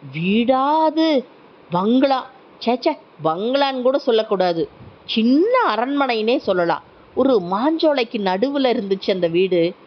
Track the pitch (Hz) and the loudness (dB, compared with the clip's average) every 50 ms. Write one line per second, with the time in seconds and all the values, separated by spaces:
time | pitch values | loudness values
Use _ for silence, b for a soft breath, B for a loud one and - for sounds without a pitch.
0 | - 139 131 156 165 185 202 226 240 226 262 262 262 277 302 320 320 311 302 311 | -18 -12 -8 -6 -2 0 0 0 2 2 2 2 2 2 2 2 2 0 2 2
1 | 320 320 311 262 233 - - - - - - - - - 156 175 185 214 240 262 | 0 2 2 0 -2 -4 -18 -20 -20 -20 -20 -20 -16 -4 -4 -2 0 2 2 2
2 | 262 277 269 262 240 - - - - - - - - 226 240 254 254 320 294 - | 2 2 0 -2 -4 -10 -18 -20 -20 -20 -20 -8 -4 -2 -2 0 0 -2 -2 -2
3 | - - _ - 147 160 160 175 202 233 254 277 277 269 269 262 247 254 262 277 | -10 -20 _ -6 -4 -4 -2 -2 -4 -2 0 0 0 0 -2 0 0 0 0 0
4 | - - 233 220 220 220 208 190 185 180 175 165 151 - - - - - - - | 0 2 0 0 2 0 0 0 0 0 0 -2 -4 -6 -8 -20 -20 -20 -20 -20
5 | - - - 233 220 233 254 294 349 453 494 523 466 370 214 214 233 254 285 285 | -12 -6 -2 0 2 2 4 4 2 2 2 2 2 0 0 -2 -2 -4 -2 -2
6 | 285 262 240 220 214 220 247 302 - - 196 180 175 170 160 139 - - - - | 0 0 0 -2 0 0 0 0 0 -2 0 0 2 0 0 -4 -4 -16 -20 -20
7 | - - - - - 269 262 214 175 175 185 202 240 302 330 320 - 311 294 269 | -20 -12 -4 0 2 2 2 2 0 -2 -4 -2 0 -2 -2 0 0 0 2 0
8 | 240 226 - 240 202 190 185 190 220 277 285 285 269 254 226 240 202 196 196 190 | -2 -4 -4 -4 -2 -2 0 0 -2 -2 -2 0 0 0 0 0 -2 -2 -4 -4
9 | - - 202 185 175 170 165 175 190 190 185 175 165 170 190 - - | -2 -4 -2 0 0 0 2 0 0 2 2 2 0 0 -2 -8 -20